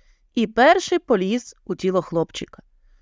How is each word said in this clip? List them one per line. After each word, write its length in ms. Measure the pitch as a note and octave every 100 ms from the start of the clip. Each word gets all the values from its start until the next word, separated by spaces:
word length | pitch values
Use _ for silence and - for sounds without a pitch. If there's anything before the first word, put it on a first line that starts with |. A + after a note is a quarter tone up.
| _ _ _
і 140 | - A3
перший 520 | A3+ C4+ F#4 - F4
поліз 560 | - G#3+ F#3+ A#3+ - - -
у 100 | -
тіло 260 | F#3+ F#3
хлопчика. 640 | D#3+ E3 D#3+ - - - - _ _ _